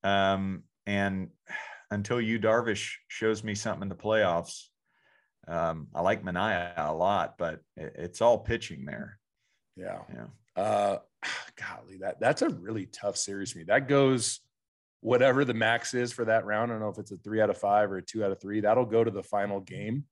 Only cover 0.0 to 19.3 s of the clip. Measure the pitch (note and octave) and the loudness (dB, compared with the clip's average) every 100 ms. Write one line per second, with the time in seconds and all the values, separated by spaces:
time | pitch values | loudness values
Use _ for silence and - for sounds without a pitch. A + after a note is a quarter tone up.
0 | G2 G2 G2 G2 F#2+ F#2 - _ - G2+ | 2 2 4 2 -2 -6 -12 _ -4 0
1 | G2 F#2+ F#2 _ _ - - - _ G#2 | 0 -2 -8 _ _ -14 -12 -18 _ -6
2 | G2+ A#2+ A2 A2+ A2 A2+ A#2 G2+ - - | 0 0 0 2 4 4 2 -2 -4 -10
3 | _ - A2 G#2+ G#2+ G2+ A2+ F#2+ G2 F2+ | _ -2 0 0 -2 -4 -4 -4 -6 -6
4 | G#2+ A2 G2 E2+ F2 - - _ _ _ | 0 4 4 2 -2 -12 -16 _ _ _
5 | _ _ _ _ - E2 E2 D#2+ D2 - | _ _ _ _ -8 -2 -2 -2 -8 0
6 | F2+ G#2+ F#2 F2 G#2+ F#2 F2 E2+ D2+ D#2+ | 2 2 -2 -2 0 0 -2 -4 -4 0
7 | F2+ G2+ E2 - E2+ D#2 _ - D#2 - | 2 2 0 -2 -4 -4 _ -12 -12 -8
8 | F2 - A#2 A2+ G#2 A#2 - - C2+ - | -10 2 4 4 2 -4 -4 -12 -12 -10
9 | - - _ _ _ _ _ - F#2 - | -12 -16 _ _ _ _ _ -14 -12 -10
10 | - - A#1 - _ - G#2 G#2 G2+ G2 | -12 -14 -16 -18 _ -4 0 2 2 0
11 | - _ - - - - G2+ - - F#2+ | -6 _ -8 -8 -10 -14 -12 -12 -18 -10
12 | F#2 - A2+ D#3 E4+ D3 F2+ A2+ F#2 - | -8 0 0 2 0 -2 -6 -6 -6 -6
13 | G2+ F#2+ - G2 F#2+ - E2 A2+ C3+ C#3 | -4 -4 -6 -6 -8 -8 0 0 4 4
14 | C3+ C3 G#2+ - _ _ _ _ _ _ | 4 4 0 -6 _ _ _ _ _ _
15 | A2 B2 C3 B2+ C#3 A2+ A2 A#2 - B2+ | 2 4 6 6 2 2 2 2 0 -2
16 | B2 A#2 A2+ A2 G#2 G#2+ A#2 A2+ G#2+ G2 | -4 -2 2 2 2 -2 0 -2 -4 -6
17 | G#2 F#2+ - A2 G#2+ F#2+ G2+ G#2 G#2 F#2+ | -10 -12 -4 2 2 2 4 4 4 0
18 | F2+ A2 G#2 G2 F#2+ G#2+ G#2 A#2 A#2+ A2+ | -6 -4 -2 -2 -4 0 4 4 4 2
19 | A2+ G2+ - | 2 0 -4